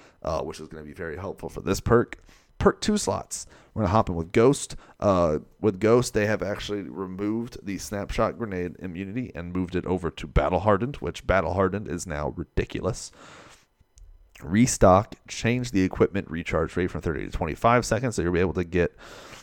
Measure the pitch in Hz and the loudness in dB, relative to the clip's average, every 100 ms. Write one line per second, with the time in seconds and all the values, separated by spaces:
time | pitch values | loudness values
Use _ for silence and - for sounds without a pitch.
0 | - _ - 80 69 78 78 78 76 73 | -20 _ -6 -4 -6 -10 -14 -14 -14 -12
1 | 85 76 92 78 80 - - 95 - 120 | -10 -8 -10 -10 -10 -6 -2 0 4 4
2 | - - - - _ - 202 - - 208 | 4 -4 -20 -20 _ 2 4 4 0 0
3 | - 98 - - - - _ - 101 107 | 0 -4 -4 -12 -12 -20 _ -2 2 2
4 | - 85 82 113 120 139 - - - - | 2 -2 0 4 6 4 -2 -14 -16 -2
5 | 104 92 85 76 - - 104 92 107 123 | 2 4 4 0 -4 -2 -2 2 4 4
6 | 120 110 104 101 90 101 - 104 76 67 | 4 0 0 0 -4 -6 -6 -8 -8 -8
7 | 92 92 104 113 120 - 98 90 - 101 | -8 -4 -2 -2 -4 -10 -8 -8 -6 -6
8 | 98 - 107 - 113 92 87 - 92 85 | -4 -2 -2 -2 -6 -4 -6 -8 -10 -10
9 | 98 113 123 - 87 92 90 90 - 90 | -8 -8 -8 -10 -6 -4 -2 -2 -2 -2
10 | 82 - 76 - 73 90 104 98 117 - | -4 -8 0 2 4 2 4 2 0 -6
11 | - - - 95 80 90 92 98 107 85 | -8 -6 0 0 2 2 0 0 -6 -8
12 | 82 73 71 85 - - - - 90 - | -6 -6 -6 -6 -8 -4 -4 -4 -4 -6
13 | - - - - - - _ _ _ - | -10 -18 -20 -20 -20 -20 _ _ _ -20
14 | - - _ - 69 101 123 - 98 92 | -20 -20 _ -16 0 4 4 6 8 8
15 | 113 - - - 113 123 120 101 92 - | 4 -6 -14 -4 -2 -2 0 2 2 2
16 | - 98 - 82 - 82 80 - 90 78 | 2 0 -6 -8 -2 -2 -2 -2 -2 -2
17 | 87 67 50 - 82 - 113 120 - 107 | -4 -4 -6 -6 -6 0 2 2 2 -2
18 | 127 104 85 87 90 78 87 87 85 - | -2 -2 0 2 0 0 -2 0 0 -2
19 | - - - - | -20 -20 -20 -20